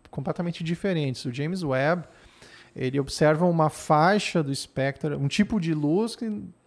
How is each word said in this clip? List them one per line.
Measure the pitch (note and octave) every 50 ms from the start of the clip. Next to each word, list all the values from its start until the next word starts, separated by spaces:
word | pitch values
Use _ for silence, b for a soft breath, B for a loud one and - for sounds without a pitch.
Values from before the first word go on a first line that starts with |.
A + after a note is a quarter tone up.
| _ -
completamente | - - C3 - D#3 - F3 F3 E3 -
diferentes. | E3 D#3+ F3 - - G3 F3+ D#3+ D3 C3+ B2 - -
O | C#3 A#2
James | C#3 C#3+ D#3+ F#3 F#3 F3
Webb, | C#3+ C3 C3 C#3 D3+ F3 F3+ D3+ b b b b b b b b b b b b b b
ele | - B2+ B2+ C3+ C#3+
observa | C3+ - - - D#3+ D3+ D#3 D3+ F3+
uma | F3+ E3+ D#3+ D#3 D3+
faixa | - - - - D#3 D3+ D#3 F3+ G#3 G#3 - - - F3
do | D3+ C#3
espectro, | C#3 - - - - C#3+ C3+ C#3 C#3 - - D3+ C#3+ C#3
um | C#3
tipo | C#3 - - G3+ - - G#3
de | D#3+ E3 D#3+
luz | D3+ D3 D3 D#3+ G3 A3+ A#3 A#3
que | - A#3 A3 G#3+ G#3 G3 F3+ - _ _